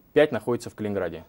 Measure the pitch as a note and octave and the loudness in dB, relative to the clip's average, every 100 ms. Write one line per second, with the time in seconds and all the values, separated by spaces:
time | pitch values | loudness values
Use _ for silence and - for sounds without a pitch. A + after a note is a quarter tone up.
0 | _ - D3+ D3+ - A#2+ - - G#2+ G2 | _ 4 4 2 -2 -4 -4 -8 -4 -2
1 | F2 D#2+ | -4 -8